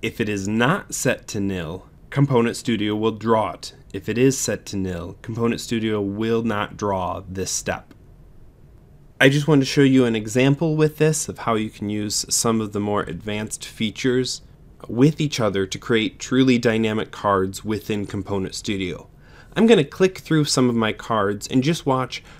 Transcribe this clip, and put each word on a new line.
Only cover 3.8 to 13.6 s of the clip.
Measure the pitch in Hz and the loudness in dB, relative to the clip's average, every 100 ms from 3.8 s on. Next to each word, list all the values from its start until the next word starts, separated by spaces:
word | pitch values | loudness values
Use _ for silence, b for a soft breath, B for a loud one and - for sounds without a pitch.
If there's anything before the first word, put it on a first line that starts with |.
| - | -14
If | 98 - | -10 -4
it | 110 | 2
is | 131 131 | 4 4
set | - 104 - | -2 -4 -6
to | 101 | -6
nil, | 95 87 87 95 | -4 -6 -10 -14
Component | - 113 117 117 | -12 -4 -2 -2
Studio | - 117 110 107 | -4 -2 0 -2
will | 101 101 110 113 | -2 -2 0 0
not | 117 104 104 87 | 0 -2 -4 -4
draw | 104 95 90 90 95 | -2 -2 -4 -8 -10
this | 92 92 | -8 -6
step. | - - 90 - - - - - - - - - - - - - - | -6 -6 -6 -8 -20 -20 -20 -20 -20 -20 -20 -20 -20 -20 -20 -20 4
I | 135 | 4
just | 139 147 | 4 4
wanted | 151 | 2
to | 131 | 2
show | - | 4
you | 139 131 120 | 4 6 4
an | 113 | 0
example | 107 113 135 143 165 156 | -2 2 2 2 0 2
with | 151 151 | 0 2
this | 156 156 - | 0 0 -4
of | 95 | -6
how | - 110 | -2 -2
you | 110 | -2
can | - 104 | -6 -6
use | 107 107 - - | -4 -4 -4 -4
some | - 120 113 | -2 0 0
of | 107 | -2
the | 101 | -4
more | 104 104 | -2 -2
advanced | - 87 107 104 110 - | -2 -6 -6 -6 -6 -8